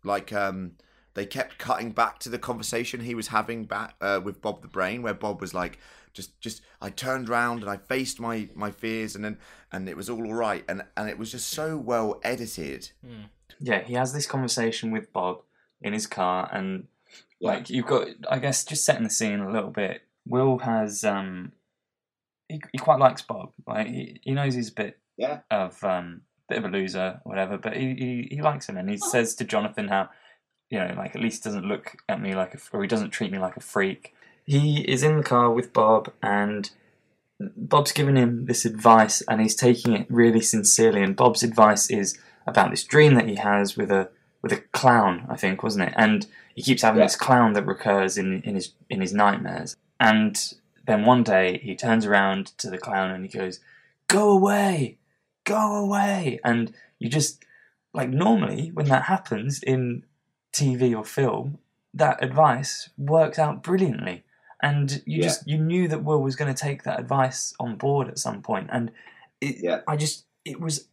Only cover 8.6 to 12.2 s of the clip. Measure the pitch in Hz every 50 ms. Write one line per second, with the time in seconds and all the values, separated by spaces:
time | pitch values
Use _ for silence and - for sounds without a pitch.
8.6 | 104 104 101 - - 113 110 110 110 104 95 101 104 107 110 - - - - -
9.6 | _ _ - 95 95 95 78 76 98 - 120 110 117 107 110 117 117 107 101 85
10.6 | - - 90 98 - - _ - 107 107 - - 113 110 - 123 120 - - -
11.6 | 156 160 160 156 123 110 120 117 110 107 - -